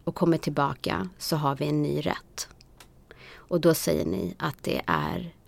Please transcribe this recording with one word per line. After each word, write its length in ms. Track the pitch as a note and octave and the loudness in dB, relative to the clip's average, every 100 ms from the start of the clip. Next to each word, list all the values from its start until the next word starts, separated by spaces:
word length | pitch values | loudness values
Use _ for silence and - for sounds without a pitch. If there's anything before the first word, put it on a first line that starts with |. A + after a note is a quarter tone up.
och 100 | - | -6
kommer 240 | - E3+ D#3+ | 2 4 4
tillbaka 680 | D#3 D3 C#3+ C#3+ - - F#3 - | 2 0 0 -2 -2 -2 -4 -6
så 180 | - D#3 | -2 0
har 200 | D3 C3+ | 0 0
vi 100 | D3 | 0
en 140 | D3+ | 0
ny 180 | D3 D3 | 0 0
rätt. 480 | D3 - - - - - - - - - - - - - | -2 -4 -6 -12 -12 -14 -20 -20 -20 -20 -20 -20 -20 -18
Och 240 | - F3+ | -4 2
då 140 | E3 | 4
säger 300 | D#3 - D#3 | 4 2 0
ni 300 | - - - - | 0 -2 -4 -4
att 180 | E3+ - | -6 -4
det 200 | - - - | -4 -2 0
är 460 | D3+ D3+ F3 E3+ - | 0 0 -4 -8 -14